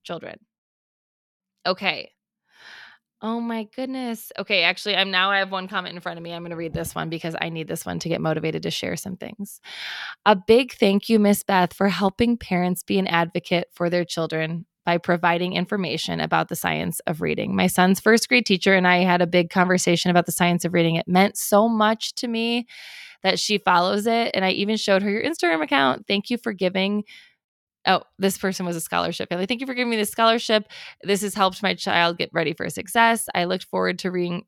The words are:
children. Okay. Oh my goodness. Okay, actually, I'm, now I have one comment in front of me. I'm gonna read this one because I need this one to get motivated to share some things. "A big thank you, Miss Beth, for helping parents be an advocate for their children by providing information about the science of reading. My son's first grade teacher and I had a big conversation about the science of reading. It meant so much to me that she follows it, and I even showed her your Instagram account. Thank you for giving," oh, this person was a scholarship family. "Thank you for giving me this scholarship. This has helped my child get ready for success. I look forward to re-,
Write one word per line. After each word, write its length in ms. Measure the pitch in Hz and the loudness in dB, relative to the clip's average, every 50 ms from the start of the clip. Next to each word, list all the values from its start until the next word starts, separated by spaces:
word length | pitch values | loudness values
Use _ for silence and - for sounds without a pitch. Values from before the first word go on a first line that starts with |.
| _ | _
children. 360 | - 175 165 - - - - _ _ _ _ _ _ _ _ _ _ _ _ _ _ _ _ _ _ _ _ _ _ _ _ _ | -14 -14 -12 -12 -14 -16 -18 _ _ _ _ _ _ _ _ _ _ _ _ _ _ _ _ _ _ _ _ _ _ _ _ _
Okay. 460 | 185 190 - 196 185 156 127 - - _ _ _ _ _ _ _ _ _ _ - - - - - - - _ _ _ _ _ | -4 -4 -2 -2 -4 -4 -4 -8 -14 _ _ _ _ _ _ _ _ _ _ -20 -20 -20 -20 -20 -20 -20 _ _ _ _ _
Oh 220 | - 220 226 233 | -6 -6 -4 -4
my 260 | 233 233 226 226 214 208 _ | -4 -4 -4 -6 -6 -8 _
goodness. 560 | - 262 269 262 262 254 240 226 220 - - - - | -10 -8 -8 -6 -6 -6 -6 -8 -8 -10 -14 -10 -10
Okay, 240 | 196 - 214 185 165 | -4 0 2 2 4
actually, 320 | 175 185 - - 208 202 | 2 2 0 -2 -2 0
I'm, 160 | 175 196 196 | 0 0 2
now 200 | 190 185 185 196 | 2 2 2 2
I 80 | 202 196 | 2 0
have 120 | 196 190 | 0 -2
one 160 | 196 190 185 185 | -4 -6 -6 -6
comment 280 | 214 196 180 175 170 | -6 -6 -6 -6 -12
in 40 | 175 | -10
front 160 | - 175 170 170 | -10 -10 -10 -10
of 60 | 170 | -10
me. 80 | 170 | -10
I'm 120 | 170 170 170 | -10 -10 -10
gonna 120 | 170 170 | -10 -8
read 180 | 165 170 160 160 | -8 -8 -6 -6
this 220 | 170 165 - - | -6 -8 -6 -6
one 140 | 170 160 160 | -8 -6 -6
because 260 | 165 160 - 165 165 - | -6 -6 -6 -8 -4 -4
I 80 | 160 165 | -4 -4
need 180 | 165 165 156 - | -4 -6 -6 -6
this 180 | 165 160 - | -8 -8 -6
one 140 | - - 170 | -8 -8 -6
to 100 | - 165 | -4 -4
get 120 | 170 - | -4 -2
motivated 420 | 160 160 156 156 156 160 160 160 160 | 0 -2 -2 -2 -2 -2 -4 -2 -4
to 80 | 165 | -4
share 240 | 160 - - - 170 | -4 -4 -4 -6 -6
some 220 | 160 - 196 185 - | -6 -8 -10 -10 -10
things. 420 | - - - - 202 - - - _ - - - - - - - - - - - _ | -12 -14 -12 -12 -14 -14 -14 -20 _ -18 -16 -14 -12 -12 -12 -12 -12 -12 -14 0 _
"A 120 | 208 214 190 | 4 4 4
big 340 | - - 226 247 269 247 - | 6 6 6 6 6 2 0
thank 360 | - 233 196 196 202 - - | 0 2 4 4 2 2 4
you, 100 | 226 214 | 4 6
Miss 240 | 208 202 208 - - | 6 6 4 4 2
Beth, 300 | - 202 185 180 170 - | 0 2 2 2 2 0
for 160 | - 190 202 | 0 0 0
helping 480 | 175 170 208 190 - - 240 240 240 233 | 2 2 0 0 2 2 2 2 2 0
parents 460 | - - 185 175 180 180 180 - - | -2 -2 0 0 2 0 0 -2 -2
be 160 | - 202 196 | -2 0 0
an 80 | 190 190 | 0 2
advocate 600 | 175 170 170 165 - 180 170 - 180 170 180 - _ | 2 2 0 0 -2 -6 -2 0 0 -2 -2 -4 _
for 160 | - 175 175 | -4 -2 0
their 160 | 175 180 175 | 0 0 0
children 600 | - - 170 165 156 160 160 160 160 165 170 - - _ _ _ | -2 -2 -4 -4 -2 -2 -2 -2 -2 -4 -8 -8 -12 _ _ _
by 120 | - 175 175 | 0 0 0
providing 560 | - - 175 170 170 175 170 175 180 180 190 | 2 0 0 2 2 2 2 2 0 -2 -2
information 680 | 175 180 - 208 202 185 156 127 165 - - - - | -2 -2 -2 -2 -2 -2 -2 -4 -4 -4 -4 -4 -4
about 260 | 156 160 165 160 160 - | -2 0 0 0 0 0
the 80 | 175 | -4
science 460 | - - 175 156 156 170 175 165 - | -4 -4 -4 -2 -2 -4 -4 -6 -6
of 180 | - - 165 156 | -6 -6 -4 -2
reading. 340 | 175 156 156 - - - 190 | -2 -2 -2 -2 -4 -2 0
My 140 | 196 185 185 | 0 0 2
son's 320 | - - 180 185 196 - | 4 4 4 4 4 2
first 300 | - 214 226 226 - - | 4 4 4 4 2 2
grade 160 | 254 247 226 | 2 0 2
teacher 280 | - 196 175 - 202 190 | 2 0 2 4 4 4
and 140 | 185 180 180 | 4 6 4
I 120 | 180 180 | 4 4
had 220 | 185 185 175 180 | 4 4 4 2
a 60 | 180 170 | 2 4
big 220 | 175 180 175 170 | 4 2 2 2
conversation 600 | - 196 175 180 185 180 - - 175 165 - 185 | 2 2 2 4 2 2 4 2 2 2 2 2
about 180 | 175 175 170 - | 4 4 2 2
the 40 | |
science 320 | - - 180 175 175 175 - | 0 0 2 2 2 0 -2
of 100 | 170 180 | 0 2
reading. 220 | 175 165 165 165 | 2 2 2 2
It 140 | 165 - - | 0 -2 2
meant 280 | 180 180 196 202 - - | 4 4 4 4 2 -4
so 300 | - - 214 202 220 233 | -2 2 4 4 4 4
much 480 | 226 214 214 214 226 220 - - - | 2 2 2 2 2 0 -4 -8 -8
to 120 | - - 240 | -6 -6 -4
me 380 | 226 226 226 233 233 240 240 - - - - - - - - - - _ | -4 -2 -2 -2 -2 -2 -4 -6 -14 -20 -20 -20 -20 -20 -20 -20 -20 _
that 160 | - 190 185 175 | -2 0 0 0
she 200 | - - 208 196 | 0 0 0 0
follows 500 | - 190 180 175 175 185 202 208 202 233 | 2 2 2 4 4 2 0 0 0 0
it, 240 | 226 233 233 - - | 0 2 0 0 0
and 120 | 190 190 | 0 0
I 60 | 190 | 0
even 260 | 185 - 202 202 220 208 | 0 0 0 0 -2 -2
showed 240 | - - 196 190 | 2 2 2 2
her 80 | 196 208 | 2 0
your 140 | 196 226 - | -2 -2 -2
Instagram 380 | 277 330 - - 349 330 320 | -4 -4 0 0 0 0 0
account. 440 | 311 - 285 277 277 - 127 - - - | 0 0 2 2 2 2 0 -2 -2 -2
Thank 220 | 202 202 - - | -2 -2 -2 -4
you 80 | 240 233 | -6 -4
for 160 | - 233 202 | -4 -6 -4
giving," 500 | 180 190 180 190 196 190 196 208 208 208 - - - - _ _ _ _ _ _ _ _ _ _ _ _ | -2 -2 -2 0 0 -2 -2 -2 -4 -6 -8 -14 -20 -20 _ _ _ _ _ _ _ _ _ _ _ _
oh, 180 | - 185 165 - _ _ - | 0 0 0 0 _ _ -2
this 200 | 190 190 185 - | -2 -2 0 0
person 280 | - 190 185 - 185 | -4 -4 -4 -4 -4
was 120 | 175 175 165 | -6 -4 -6
a 40 | |
scholarship 460 | - - - 175 175 165 170 - 170 - | -6 -4 -2 -2 -2 -2 -4 -6 -6 -6
family. 180 | 175 175 185 | -4 -4 -4
"Thank 140 | 196 254 233 | -4 -4 -6
you 80 | 262 254 | -4 -8
for 60 | 254 | -4
giving 160 | 247 247 233 | -4 -2 -2
me 80 | 233 220 | 0 -2
this 120 | 208 202 | -2 -4
scholarship. 600 | - - 233 226 226 233 - - 220 214 208 - - - - - - _ - | -2 2 2 2 2 2 0 0 0 0 0 -2 -12 -18 -18 -20 -20 _ -4
This 180 | 180 202 190 | -2 -2 0
has 120 | 208 202 - | -2 -4 -2
helped 280 | 208 196 190 185 - | 0 0 0 0 -2
my 120 | 208 190 175 | -2 -2 -2
child 440 | 175 - 202 208 175 170 170 170 170 | -2 -2 0 2 2 2 2 0 -2
get 120 | 180 - | -6 -4
ready 220 | - 165 165 156 165 | -2 -2 -2 -2 -2
for 160 | - 180 180 | -4 -6 -6
success. 580 | - 190 185 - - 233 226 233 233 220 - - - | -6 -8 -10 -4 2 2 4 4 4 0 -2 -4 -2
I 80 | 180 175 | -2 -2
look 200 | 175 185 180 - | 0 -2 -4 -6
forward 360 | - - 185 185 185 180 180 | -6 -4 -2 -2 -2 -2 -2
to 120 | - 185 | -4 -4
re-, 340 | 180 180 175 175 175 175 - | -2 -2 -2 -2 -4 -6 -8